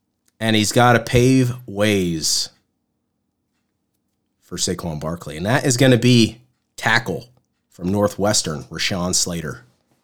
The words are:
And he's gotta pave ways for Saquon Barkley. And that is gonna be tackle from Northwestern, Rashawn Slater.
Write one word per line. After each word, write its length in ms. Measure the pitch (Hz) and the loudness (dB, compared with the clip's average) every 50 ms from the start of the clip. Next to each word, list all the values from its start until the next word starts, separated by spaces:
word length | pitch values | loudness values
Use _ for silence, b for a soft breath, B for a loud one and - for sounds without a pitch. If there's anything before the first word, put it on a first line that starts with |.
| _ _ _ _ _ _ _ _ | _ _ _ _ _ _ _ _
And 160 | 113 113 110 | -2 0 2
he's 160 | 110 107 - | 2 2 2
gotta 280 | - 127 120 123 117 113 | 4 4 6 6 6 4
pave 560 | 117 - - 123 123 127 131 131 127 123 - - - | 2 2 2 4 4 4 4 4 2 0 -2 -6 -12
ways 840 | - 98 98 104 107 104 98 90 87 82 80 78 - - - - - - _ _ _ _ _ _ _ _ _ _ _ _ _ _ _ _ _ _ _ _ _ _ _ _ _ _ _ _ _ _ _ _ _ _ _ _ _ | -12 -4 -2 0 2 2 2 0 -2 -2 -4 -4 -2 -2 -2 -4 -6 -10 _ _ _ _ _ _ _ _ _ _ _ _ _ _ _ _ _ _ _ _ _ _ _ _ _ _ _ _ _ _ _ _ _ _ _ _ _
for 160 | _ _ - 87 | _ _ -8 -6
Saquon 420 | - - 90 - - 87 76 76 | -4 -4 -4 -6 -6 -8 -8 -6
Barkley. 380 | 78 78 82 82 - - 73 76 | -6 -8 -8 -8 -10 -12 -10 -6
And 80 | 90 | -4
that 200 | 104 123 147 - | -2 -2 0 0
is 120 | 147 123 120 | 0 0 2
gonna 200 | 139 131 127 117 | 4 4 4 4
be 440 | 117 123 123 117 110 98 - - _ _ _ _ _ _ _ | 4 4 4 4 4 2 0 -8 _ _ _ _ _ _ _
tackle 540 | - - 113 110 117 - - 85 73 - - _ _ _ _ _ _ _ _ | -6 -2 0 0 0 0 -2 -8 -8 -10 -14 _ _ _ _ _ _ _ _
from 200 | _ - 87 90 | _ -8 -6 -4
Northwestern, 760 | 98 104 104 101 - - 95 104 107 - - 87 76 69 65 | -2 0 0 0 0 -2 -2 0 0 0 -2 -4 -6 -8 -10
Rashawn 500 | - 80 80 - - 104 90 87 90 92 | -12 -10 -8 -6 -6 -4 -4 -4 -2 -2
Slater. 480 | - - 90 87 85 78 73 64 - - _ _ _ _ _ _ _ | -2 -2 -2 -4 -8 -8 -8 -10 -12 -16 _ _ _ _ _ _ _